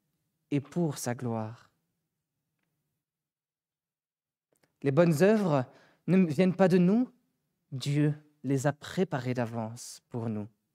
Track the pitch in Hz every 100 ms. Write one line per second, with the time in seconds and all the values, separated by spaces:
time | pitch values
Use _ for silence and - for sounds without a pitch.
0 | _ _ _ _ - 143 143 175 165 131
1 | 123 120 120 113 110 120 _ _ _ _
2 | _ _ _ _ _ _ _ _ _ _
3 | _ _ _ _ _ _ _ _ _ _
4 | _ _ _ _ _ _ _ _ 139 135
5 | 175 147 190 214 185 143 127 - _ _
6 | - 185 170 147 185 - 185 180 175 220
7 | 254 _ _ _ _ _ - 131 143 147
8 | 151 147 _ _ 131 139 143 147 - -
9 | 185 135 123 123 113 117 110 120 - -
10 | _ 123 113 107 104 _ _